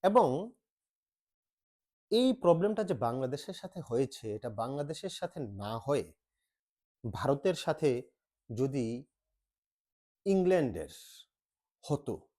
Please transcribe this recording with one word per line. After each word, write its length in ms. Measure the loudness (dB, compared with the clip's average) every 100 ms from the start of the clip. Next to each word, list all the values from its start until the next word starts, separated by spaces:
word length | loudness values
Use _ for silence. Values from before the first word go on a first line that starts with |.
এবং 480 | 6 6 4 2 -4 -12 _ _ _ _ _ _ _ _ _ _ _ _ _ _ _
এই 220 | 2 4
প্রবলেমটা 520 | 4 4 6 4 0
যে 100 | -2
বাংলাদেশের 600 | 0 0 -2 -4 -4 -8
সাথে 260 | -12 -12 -12
হয়েছে, 540 | -4 0 0 -4 -8
এটা 160 | -6 -8
বাংলাদেশের 600 | -6 -6 -4 -6 -6 -10
সাথে 300 | -8 -10 -8
না 380 | -8 -8 -6 -6
হয়ে 340 | -2 -2 -2 -14 _ _ _ _ _ _ _ _ -10
ভারতের 440 | -4 0 2 0
সাথে 480 | -2 -2 0 2 0 -4 _ _ _ _
যদি 500 | -2 -2 0 -2 -4 -10 _ _ _ _ _ _ _ _ _ _ _
ইংল্যান্ডের 680 | 2 4 6 4 2 -2 -10 -14 -20 -20 -20 _ _ _ _ _ -4
হতো 420 | -4 -4 -8 _